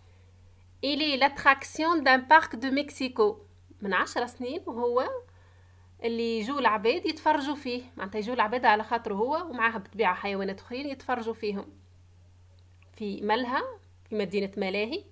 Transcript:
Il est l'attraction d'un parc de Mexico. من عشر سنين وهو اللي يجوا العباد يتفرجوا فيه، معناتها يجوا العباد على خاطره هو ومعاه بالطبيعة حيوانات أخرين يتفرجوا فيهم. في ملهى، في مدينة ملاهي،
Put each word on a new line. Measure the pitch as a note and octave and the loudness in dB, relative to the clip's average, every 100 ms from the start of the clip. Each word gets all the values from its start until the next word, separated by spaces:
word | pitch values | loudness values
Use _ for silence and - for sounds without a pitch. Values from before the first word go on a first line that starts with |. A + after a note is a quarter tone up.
| - - - - - - - - C4 | -20 -20 -20 -20 -20 -20 -20 -8 -4
Il | C#4+ | -2
est | D4+ C4+ | 0 2
l'attraction | C#4 C#4+ D4 C#4 - - D#4+ E4+ | 2 4 4 4 0 -2 0 4
d'un | C4+ C4 | 4 4
parc | B3+ D#4 D#4 A3+ | 8 8 6 -4
de | C4 | -2
Mexico. | C4+ C#4+ - C4 A#3+ G#3 - - - - - | -2 -2 -4 -2 2 2 2 -10 -20 -20 -10
من | G3+ | -2
عشر | F#3 - - A#3+ | 0 0 -2 -4
سنين | - B3 D#4 - | -6 -8 -8 -8
وهو | A#3 A#3+ A#3+ E4 C5 - - - - - - - - | -4 0 2 0 -4 -10 -20 -20 -20 -20 -20 -20 -6
اللي | A#3 A#3 A#3 A3+ | -4 -2 0 -2
يجوا | G#3+ C#4+ | -2 0
العباد | A#3+ G#3+ G#3+ F4 D#4+ | 2 2 2 2 -2
يتفرجوا | D4+ D#4 D#4 C4+ C#4 | 0 2 2 0 -6
فيه، | B3+ B3 - - | -6 -6 -8 -10
معناتها | F#3+ G#3+ | -8 -6
يجوا | G#3 B3 | -2 0
العباد | G#3+ B3 B3 | 0 2 4
على | G#3 | 4
خاطره | G#3+ A#3 A#3 G3 | 2 -2 -2 -2
هو | B3 D#4 E4+ | 0 -2 -4
ومعاه | B3 A3+ A3 | -2 -2 -2
بالطبيعة | - G3+ G3 F3+ | -6 0 2 2
حيوانات | G3+ G3 F#3+ G3 | -2 -4 -4 -6
أخرين | - B3 D4 | -10 -8 -8
يتفرجوا | C4+ - B3 A3+ | -8 -4 -4 -4
فيهم. | A3+ G#3+ G3+ - - - - - - - - - - - - - | -4 -4 -4 -8 -16 -20 -20 -20 -20 -20 -20 -20 -20 -20 -20 -20
في | - G#3 G3 | -10 -8 -4
ملهى، | G#3 A#3+ A#3+ C#4 C5 A#4 - - - | 0 0 0 -2 -4 -10 -20 -20 -8
في | G#3+ | -4
مدينة | F#3+ G3 G3 G3+ | -2 -2 -4 -4
ملاهي، | F#3+ G3 A3 F4 - | -4 -2 -4 -6 -10